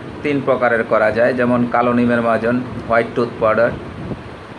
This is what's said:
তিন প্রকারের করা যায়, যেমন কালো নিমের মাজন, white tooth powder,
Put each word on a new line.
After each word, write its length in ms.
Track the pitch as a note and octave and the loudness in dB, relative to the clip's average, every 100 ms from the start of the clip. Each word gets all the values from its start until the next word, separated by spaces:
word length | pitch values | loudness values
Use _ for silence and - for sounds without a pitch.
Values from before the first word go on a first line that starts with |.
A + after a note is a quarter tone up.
| - - | -10 -8
তিন 180 | D3 C#3+ | -4 -2
প্রকারের 400 | B2+ B2 A#2+ A#2 | 0 0 2 0
করা 260 | A2 A2 A2 | 2 2 2
যায়, 240 | A2 B2 | 2 2
যেমন 320 | B2 B2 B2 A#2+ | 2 2 2 2
কালো 200 | A#2+ B2 | 2 2
নিমের 300 | A#2+ A#2+ A#2+ | 2 2 2
মাজন, 380 | A#2 A2 A2+ B2 B2 A#2 A2+ | 2 0 0 0 -2 -8 0
white 180 | A2+ A#2 | 0 0
tooth 140 | - A#2 - | -2 -4 0
powder, 300 | A2 A2 A#2+ - - - - - - - - | 2 4 2 0 -10 -12 -10 -10 -12 -16 -18